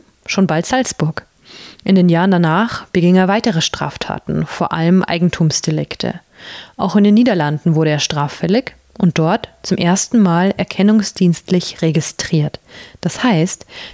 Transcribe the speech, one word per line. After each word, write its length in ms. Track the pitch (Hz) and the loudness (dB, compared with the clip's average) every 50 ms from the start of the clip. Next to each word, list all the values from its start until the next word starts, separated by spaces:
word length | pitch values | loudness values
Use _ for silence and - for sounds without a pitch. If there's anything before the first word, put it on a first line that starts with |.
| - _ _ _ _ | -4 _ _ _ _
schon 220 | - - 196 196 | -6 0 0 0
bald 180 | 175 156 165 170 | 0 0 -2 -2
Salzburg. 600 | - 262 262 247 - - - 156 156 - - - _ _ _ _ - - - - - - _ - | -2 -2 -2 -2 -4 -4 -4 -4 -4 -4 -8 -14 _ _ _ _ -20 -20 -20 -20 -20 -20 _ -2
In 100 | - 196 | 2 2
den 140 | 185 180 175 | 4 4 4
Jahren 220 | 165 165 180 196 | 4 2 2 2
danach 560 | 185 175 170 156 160 190 233 233 - - - | 2 2 2 2 2 0 0 -2 -4 -10 -12
beging 300 | _ - 180 165 175 180 | _ -2 2 2 4 4
er 120 | 185 185 180 | 4 4 2
weitere 320 | 202 233 - 240 170 165 | 0 0 0 0 -2 0
Straftaten, 840 | - - - - 147 143 - - - - - - - - 156 156 156 | -2 -4 -6 -6 -8 -8 -8 -10 -8 -8 -8 -8 -6 -6 -4 -4 -4
vor 260 | - - - 175 - | -6 -4 -6 -4 -4
allem 300 | - 165 165 170 185 185 | -2 0 2 2 4 2
Eigentumsdelikte. 1120 | - - 175 170 180 170 - - 165 151 - - - 160 156 151 147 - - - - - - 175 _ _ _ - - - - - - - - - | 2 0 -2 0 0 -2 0 0 0 0 0 -2 -4 -2 -2 -4 -4 -6 -8 -8 -8 -8 -8 -10 _ _ _ -20 -20 -20 -18 -18 -20 -16 -8 -6
Auch 180 | - 185 - | -4 0 2
in 80 | 208 202 | 4 4
den 80 | 208 | 6
Niederlanden 640 | 208 226 247 247 196 170 147 143 151 147 - 170 151 | 6 4 4 4 2 0 0 0 -2 0 0 0 2
wurde 160 | 160 160 151 | 2 2 2
er 80 | 151 147 | 0 0
straffällig 760 | - - 156 147 143 143 - - 165 165 202 254 - - - _ _ _ _ | -2 -4 -2 -4 -4 -4 -4 -6 -2 0 0 0 -2 -4 -16 _ _ _ _
und 220 | - 190 170 - - | 0 0 2 2 2
dort 320 | 156 165 202 240 - - _ _ | 0 0 0 -2 -4 -10 _ _
zum 140 | - - 190 | -6 -4 -2
ersten 440 | - - 170 185 - - - - 233 | 0 2 0 0 0 0 0 2 2
Mal 340 | 202 175 165 175 185 196 - | 4 4 2 2 2 0 0
erkennungsdienstlich 1300 | - 180 - - - 190 208 214 220 190 - - - 190 175 165 - - - 185 180 - - - - | -2 -6 -6 -2 2 2 4 4 2 0 -2 -2 0 2 2 2 0 -2 -2 -2 -2 -2 -4 -8 -4
registriert. 800 | 170 160 151 160 143 - - - - - 165 156 147 151 - - _ _ - - - - _ - | -2 0 0 0 -2 -2 -6 -6 -6 -2 -2 0 -2 -2 -6 -12 _ _ -20 -20 -20 -20 _ -8
Das 200 | - 175 - - | -6 -6 -4 -2
heißt, 440 | - 247 196 156 165 185 - - - _ - - - - | 0 0 2 2 0 -2 -4 -10 -14 _ -20 -20 -18 -14